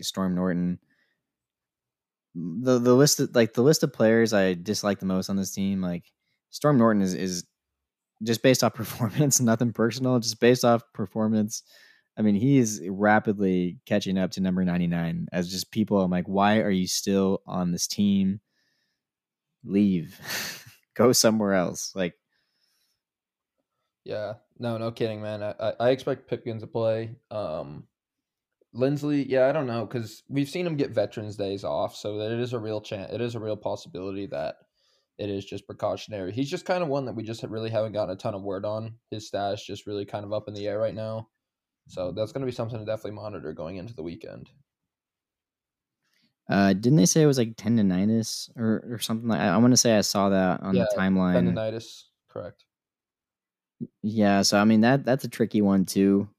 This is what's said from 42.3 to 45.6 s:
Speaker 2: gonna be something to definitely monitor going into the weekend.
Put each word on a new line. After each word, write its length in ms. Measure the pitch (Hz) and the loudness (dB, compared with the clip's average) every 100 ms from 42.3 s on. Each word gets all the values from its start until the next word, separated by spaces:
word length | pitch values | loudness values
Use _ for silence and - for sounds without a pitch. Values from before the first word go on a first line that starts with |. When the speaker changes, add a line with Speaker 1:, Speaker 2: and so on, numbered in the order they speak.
Speaker 2:
gonna 140 | 139 131 | -6 -6
be 60 | |
something 260 | 120 117 117 | -6 -8 -8
to 40 | 107 | -6
definitely 260 | 110 101 | -8 -8
monitor 400 | 104 104 95 71 | -12 -12 -12 -12
going 220 | 80 80 95 | -10 -10 -10
into 180 | 101 | -12
the 80 | 117 | -12
weekend. 460 | 82 82 - 52 - _ _ _ _ _ _ _ _ _ _ _ | -12 -12 -14 -16 -20 _ _ _ _ _ _ _ _ _ _ _